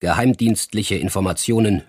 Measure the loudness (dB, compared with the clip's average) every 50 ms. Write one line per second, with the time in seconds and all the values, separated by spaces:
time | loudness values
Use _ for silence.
0 | -2 0 0 2 2 2 2 2 2 0 0 0 -2 -6 -6 -6 -4 -2 -4 -4
1 | -4 -4 -2 -2 -2 -2 -2 -4 -2 0 2 2 4 2 2 0 -2